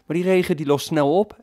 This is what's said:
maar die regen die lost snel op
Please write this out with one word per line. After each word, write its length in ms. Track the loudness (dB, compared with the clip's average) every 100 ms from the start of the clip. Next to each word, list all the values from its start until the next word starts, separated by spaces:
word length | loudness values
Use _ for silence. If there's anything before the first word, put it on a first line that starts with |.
| _
maar 100 | -4
die 80 |
regen 320 | 0 0 0 -4
die 100 | 0
lost 200 | -2 0
snel 320 | 0 2 2
op 180 | -2 -8